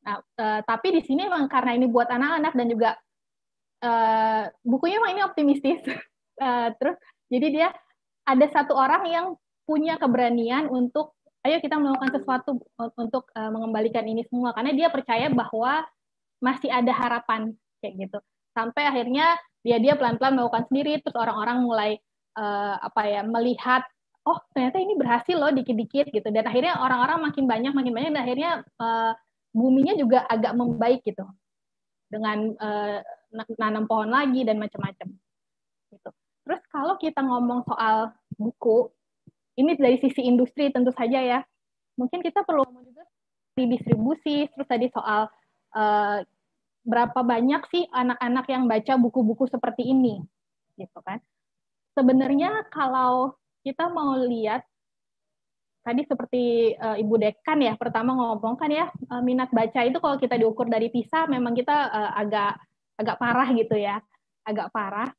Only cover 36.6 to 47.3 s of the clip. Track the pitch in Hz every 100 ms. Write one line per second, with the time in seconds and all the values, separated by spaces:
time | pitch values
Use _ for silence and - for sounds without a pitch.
36.6 | _ 294 294 392 320 311 269 247 240 247
37.6 | 240 247 226 220 220 - _ - 214 -
38.6 | 240 220 - _ _ _ _ _ _ -
39.6 | 277 320 262 254 269 269 247 247 254 -
40.6 | 285 269 247 254 233 262 254 247 269 _
41.6 | _ _ _ - 247 349 339 403 392 311
42.6 | 262 247 247 254 339 _ _ _ _ -
43.6 | 247 247 - 214 226 311 - 294 285 -
44.6 | 277 240 247 233 - 214 214 _ _ _
45.6 | _ 214 214 208 208 208 185 _ _ _
46.6 | _ _ 233 233 240 254 240